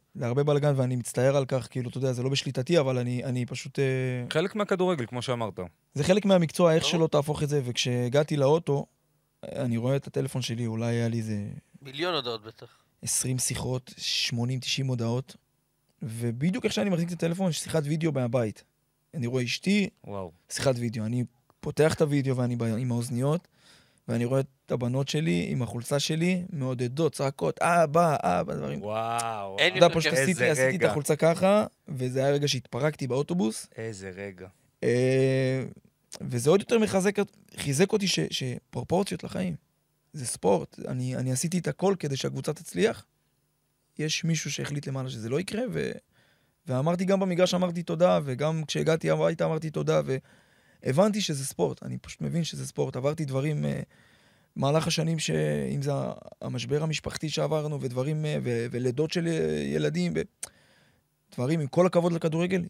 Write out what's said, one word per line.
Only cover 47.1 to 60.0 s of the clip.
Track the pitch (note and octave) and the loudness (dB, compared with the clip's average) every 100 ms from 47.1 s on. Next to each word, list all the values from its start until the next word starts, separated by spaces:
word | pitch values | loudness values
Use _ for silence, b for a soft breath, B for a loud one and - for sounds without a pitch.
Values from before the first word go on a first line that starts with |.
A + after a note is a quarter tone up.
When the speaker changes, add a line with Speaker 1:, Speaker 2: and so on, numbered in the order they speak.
| F#3+ | 2
Speaker 1:
במגרש, | F#3+ F3 F3+ | 2 4 4
אמרתי | F3+ F#3 E3+ | 4 0 -2
תודה, | E3 D#3+ F3+ F3+ | -4 4 4 4
וגם | C#3+ B2+ D3 D#3+ D3 | 2 -2 0 0 -2
כשהגעתי | D#3 D3+ D#3+ D#3+ | 0 2 2 2
הביתה | D#3 D#3+ E3 | 2 2 2
אמרתי | E3 D#3+ D#3+ | 0 -2 -4
תודה, | D#3 D3 D#3 | -2 2 2
ו-, | - C3 b b b b b b | 2 -4 b b b b b b
הבנתי | - C3 G#3+ G#3 | 0 4 4 4
שזה | F#3 C#3+ C3+ | -2 -4 -6
ספורט, | - E3+ B2+ | -2 -2 -2
אני | - B2+ | -8 -10
פשוט | - - | -10 -8
מבין | C#3+ D#3 | -4 -2
שזה | D#3+ C#3+ C3 | -4 -6 -8
ספורט. | - C3+ C3 | -4 -4 -2
עברתי | C3+ D#3 | -2 -2
דברים, | D3+ C3 D3 D3 | -2 -2 -2 -2
אה, | D3 C3+ - b b b b b b - | -2 -4 -8 b b b b b b -2
במהלך | C3+ D#3 D#3 | 0 2 2
השנים | D#3+ D#3+ D#3+ | 0 0 -2
ש-, | D#3 D#3 D3+ D3 C3+ | -2 0 0 0 -2
אם | C#3 | -2
זה | C#3 | -2
ה-, | C#3 C3 - - - | -2 -4 -8 -16 -12
המשבר | B2+ B2+ A#2+ D3 | -8 -6 -4 -2
המשפחתי | D#3+ D3 - - D#3 | -2 -4 -6 -6 -4
שעברנו, | C#3+ D3 D#3 D3+ C#3+ | -2 -2 -2 -2 -4
ודברים, | C3 B2 C3+ D3+ | -4 -4 -2 -2
אה, | D3+ D3 | -2 -2
ו-, | B2+ A#2 A#2+ | -2 -2 -2
ולידות | A#2+ B2+ B2 D#3 | -2 -2 0 0
של, | F3+ E3 | 0 0
אה, | D#3+ D#3 D3+ C#3+ | 0 0 0 0
ילדים, | D3+ D3+ D#3+ | 0 0 0